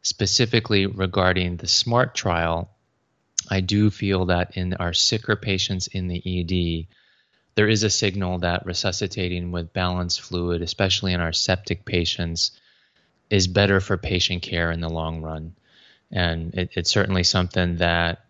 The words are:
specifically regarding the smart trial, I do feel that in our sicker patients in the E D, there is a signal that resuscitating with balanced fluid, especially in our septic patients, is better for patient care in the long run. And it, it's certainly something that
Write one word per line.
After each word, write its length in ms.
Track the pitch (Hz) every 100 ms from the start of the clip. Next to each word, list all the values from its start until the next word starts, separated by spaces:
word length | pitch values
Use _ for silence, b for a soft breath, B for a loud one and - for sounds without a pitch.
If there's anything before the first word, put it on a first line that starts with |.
specifically 800 | - - 98 - 117 117 - 101 98
regarding 720 | 95 95 95 92 90 90 87
the 100 | 87
smart 480 | - - 117 127 -
trial, 540 | 98 85 82 82 90 _ _ _ _ _ _ - -
I 100 | 98
do 300 | 92 104 107
feel 380 | - 101 95 90
that 280 | 87 90 -
in 200 | 90 92
our 180 | 87
sicker 420 | 85 - 110 113 101
patients 520 | - 95 - 95 -
in 200 | 98 90
the 140 | 87 92
E 140 | 90
D, 440 | 85 90 85 82 80 b b b b b b -
there 120 | 104
is 160 | 110
a 60 | 107
signal 500 | - 107 95 92 90
that 260 | 87 87 87
resuscitating 840 | 90 101 90 98 - 90 87 87
with 220 | 87 82
balanced 480 | 95 90 90 87 -
fluid, 400 | - 87 87 85
especially 500 | 85 - 95 - 95
in 80 | 90
our 140 | 82
septic 500 | 82 - 92 - 92
patients, 680 | - 90 85 - 85 82 - b b b b b b _ _
is 180 | 101 92
better 340 | 90 101 98
for 160 | 98 95
patient 440 | - 92 - 90
care 300 | - 85 85
in 80 | 82
the 100 | 82
long 320 | 82 80 82
run. 320 | 80 80 80 - b b b b _
And 440 | 95 87 82 82 92
it, 140 | 90 -
it's 160 | 85
certainly 320 | 107 95 92
something 540 | 87 95 87 - 87 85
that 460 | 87 85 85 85 _